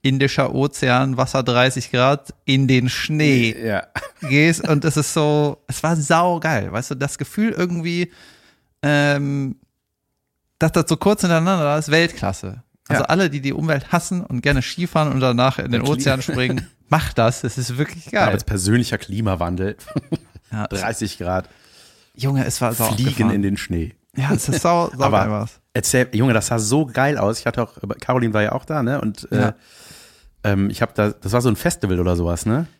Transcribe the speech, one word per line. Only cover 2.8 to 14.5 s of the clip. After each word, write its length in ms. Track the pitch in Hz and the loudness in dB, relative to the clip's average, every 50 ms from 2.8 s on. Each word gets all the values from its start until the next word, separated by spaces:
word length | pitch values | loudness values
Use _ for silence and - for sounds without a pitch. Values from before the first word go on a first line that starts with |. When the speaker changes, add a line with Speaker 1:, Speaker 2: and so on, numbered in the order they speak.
| 123 127 | 2 0
Speaker 1:
Schnee 680 | - - - - 156 151 151 147 135 123 117 113 107 - 110 | -2 -4 -4 -4 0 2 2 4 4 4 4 2 -2 -4 -4
Speaker 2:
Ja. 200 | 113 101 95 - _ _ - - 539 _ _ | -2 -2 -4 -4 _ _ -12 -12 -12 _ _
Speaker 1:
gehst 440 | - 135 135 143 151 165 160 - - | -4 0 4 4 4 4 2 0 0
und 180 | - 156 147 - | 0 0 2 2
es 120 | 160 135 | 0 0
ist 160 | 151 143 - | 0 -2 0
so, 500 | - 170 151 151 151 151 147 143 151 _ _ | 0 0 2 2 2 2 0 0 -4 _ _
es 160 | - - - | -10 -8 -4
war 140 | - 160 170 | -2 0 0
saugeil, 760 | 160 143 - 170 165 175 180 175 165 - 160 151 107 98 92 | 0 2 2 2 4 4 2 0 -2 -2 -2 -2 -2 -2 -4
weißt 200 | 92 113 127 - | -6 -6 -6 -6
du, 20 | 139 | -6
das 240 | 127 139 143 - - | -6 -6 -6 -6 -8
Gefühl 340 | 131 - - - 214 226 | -10 -8 -2 -2 -2 -2
irgendwie, 580 | - - 180 180 175 170 160 175 170 175 175 175 _ - - - - _ _ _ _ _ _ _ _ _ | 0 -2 -2 -2 -4 -4 -4 -4 -2 -2 -4 -4 _ -20 -20 -20 -20 _ _ _ _ _ _ _ _ _
ähm, 760 | - 143 147 143 143 143 143 143 143 139 143 139 139 135 - _ _ _ _ _ _ _ _ _ _ _ _ _ _ _ _ _ _ _ _ _ | -2 0 2 2 2 2 2 0 0 -2 -2 -2 -4 -4 -6 _ _ _ _ _ _ _ _ _ _ _ _ _ _ _ _ _ _ _ _ _
dass 140 | 160 156 | 0 2
das 120 | - 170 151 - | 2 0 2 2
so 80 | 170 | 0
kurz 240 | - - 202 214 208 | 2 2 2 2 2
hintereinander 440 | - 180 170 160 165 185 196 180 151 | 2 2 2 2 2 2 0 2 2
da 140 | 143 147 151 | 0 0 0
ist, 120 | 151 151 | 0 2
Weltklasse. 720 | 147 165 170 165 - - - 95 95 - - 95 101 120 - _ _ _ _ - | 4 4 4 2 -2 -4 -4 -4 -4 -4 -10 -12 -12 -14 -18 _ _ _ _ -2
Also 140 | 147 123 | 0 0
Speaker 2:
Ja. 60 | - - | 2 2
Speaker 1:
alle, 220 | 160 185 196 160 | 2 2 2 0
die 100 | 139 143 | 0 -2
die 120 | 131 139 | -4 -4
Umwelt 400 | 139 - 156 160 151 139 - - | -4 -2 -2 -2 -2 -2 -2 0
hassen 320 | - 170 - - 180 180 180 | -2 -2 0 -2 -6 -6 -4
und 160 | - 135 120 | -4 -6 -2
gerne 220 | - 143 | 0 2